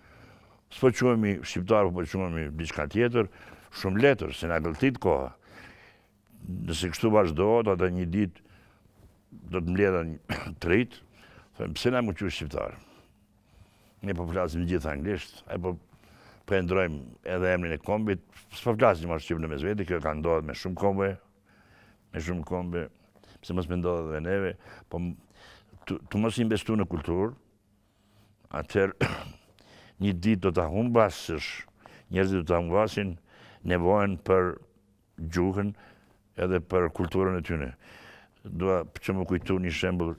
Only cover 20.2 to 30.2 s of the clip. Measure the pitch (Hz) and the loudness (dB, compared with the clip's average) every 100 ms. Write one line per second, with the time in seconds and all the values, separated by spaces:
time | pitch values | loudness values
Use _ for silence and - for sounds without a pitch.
20.2 | 82 82 78 69 92 87 101 98 98 95 | 0 0 0 -8 -8 0 0 2 -2 -4
21.2 | _ _ _ _ _ _ _ _ _ 87 | _ _ _ _ _ _ _ _ _ -8
22.2 | 82 87 78 90 90 87 78 - _ _ | -4 -6 -4 -4 -4 -6 -6 -12 _ _
23.2 | - - - 90 85 90 87 85 80 78 | -20 -20 -6 -4 -2 -2 0 -2 -4 -6
24.2 | 82 98 95 90 - - - 87 87 80 | -2 0 -2 -6 -16 -20 -10 -6 -6 -8
25.2 | _ - - - _ - - 92 - 104 | _ -20 -20 -20 _ -20 -10 -8 -4 0
26.2 | 113 113 113 107 - 110 90 87 78 87 | 0 0 0 0 0 0 0 -2 -2 0
27.2 | 107 131 _ _ _ _ _ _ _ _ | -2 -4 _ _ _ _ _ _ _ _
28.2 | _ _ _ 73 73 101 98 - - - | _ _ _ -8 -2 0 0 0 -2 -2
29.2 | - - _ _ - - - _ 98 87 | -10 -18 _ _ -20 -20 -20 _ 0 2